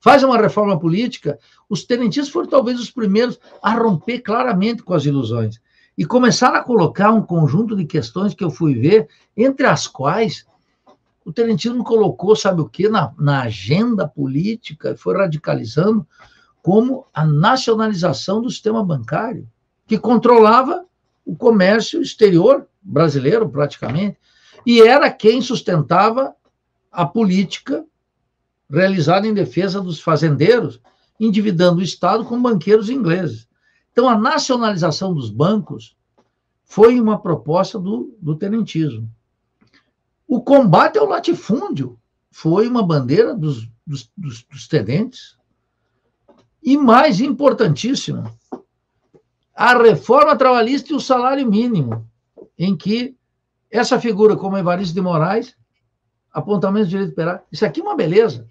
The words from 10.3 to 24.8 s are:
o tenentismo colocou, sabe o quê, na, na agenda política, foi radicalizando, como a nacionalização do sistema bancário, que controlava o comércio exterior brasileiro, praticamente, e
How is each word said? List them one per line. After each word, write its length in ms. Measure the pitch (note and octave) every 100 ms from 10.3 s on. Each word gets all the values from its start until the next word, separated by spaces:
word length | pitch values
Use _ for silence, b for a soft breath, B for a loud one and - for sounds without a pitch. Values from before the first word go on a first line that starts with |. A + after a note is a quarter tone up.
| - _ _ _ _ _ _ _ _
o 80 | -
tenentismo 520 | E3 A#3 G#3 A#3 B3
colocou, 500 | A3+ A3+ G3 - F3+
sabe 260 | G#3+ - F3+
o 80 | D3
quê, 200 | - G3+
na, 260 | A3 D#3 -
na 260 | C#3+ C#3
agenda 680 | A#2+ A2 F#2+ D#3+ A#3+ A3 D#3
política, 880 | - C3+ C3+ F#3+ A3 - D3+ - -
foi 200 | F3+ F#3
radicalizando, 880 | F#3+ D3+ - C#3 A#2 C#3+ G3 A3 - b b b b _
como 460 | - G3+ B3+ B3+ -
a 100 | -
nacionalização 1160 | D#3 D3 G3 C4 B3+ A3 A3 G3 E3+ C3+ - G#3
do 80 | A#3+
sistema 340 | - G#3+ A3+
bancário, 640 | F#3+ D3 A2+ - A3+ A3+ A2+ _ _ _ _
que 100 | A3
controlava 880 | - A#3+ A#3 A#3+ G#3+ A#3 C4 F4+ - _ _ _
o 120 | - E3+
comércio 680 | A#3+ A3 F#3 A3 G#3+ D#4+
exterior 640 | - - G#3+ E3+ G3+ C#4 - _
brasileiro, 640 | - B2+ E3 C#3 B2+ A3+ G3
praticamente, 720 | C3+ C#3+ - - C#3 G3+ - b b b b -
e 160 | A#3